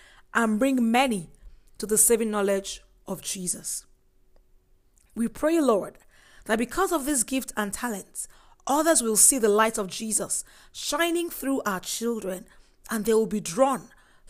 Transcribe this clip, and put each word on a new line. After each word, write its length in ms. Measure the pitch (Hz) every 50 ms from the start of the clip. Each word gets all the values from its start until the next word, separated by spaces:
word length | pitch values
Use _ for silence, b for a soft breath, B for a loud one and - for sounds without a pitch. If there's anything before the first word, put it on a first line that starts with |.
| b b b b b b -
and 260 | 226 233 220 214 208
bring 320 | 262 277 269 254 233 226
many 380 | 226 247 277 269 226 196 160 - - _ - - - - _ _ _ -
to 80 | -
the 120 | 202 214 208
saving 320 | 214 - 233 214 233 220
knowledge 520 | 208 208 202 202 202 190 190 - - - - _ _ _ _ -
of 140 | 196 160
Jesus. 640 | - - - 196 180 180 - 180 - - - - - _ _ _ _ _ _ _ _ _ _ - _ _ _ _ _ _ _ _ _ _ _ _ _ _ _
We 120 | 208 233 220
pray, 320 | - - - 302 330 339
Lord, 380 | 302 254 220 190 165 - - - b b b b b b b b b
that 140 | - 214 220
because 320 | 240 226 - 330 381 381
of 140 | 359 311 262
this 180 | 269 302 262 220
gift 300 | - 262 262 - - - -
and 160 | 208 202 196
talents, 540 | - - 240 220 190 - - - - - b b b b b b b b -
others 340 | 262 294 311 330 320 -
will 140 | 233 226 220
see 240 | 196 - - - 262
the 100 | 214 220
light 280 | 202 208 220 226 220 226
of 100 | 202 185
Jesus 560 | - - 226 220 208 - - - - - - B B B B B
shining 580 | B - - - 294 294 339 339 330 339 339 339
through 320 | - - - 269 269 262 -
our 140 | 208 196 180
children, 680 | - - - - 226 233 233 220 190 185 185 180 220 b b b b b b b _ -
and 140 | 226 226 202
they 80 | 226 220
will 120 | 220 226
be 140 | 180 190 208
drawn 500 | 175 - 165 202 262 277 262 - - - b b b b b b b b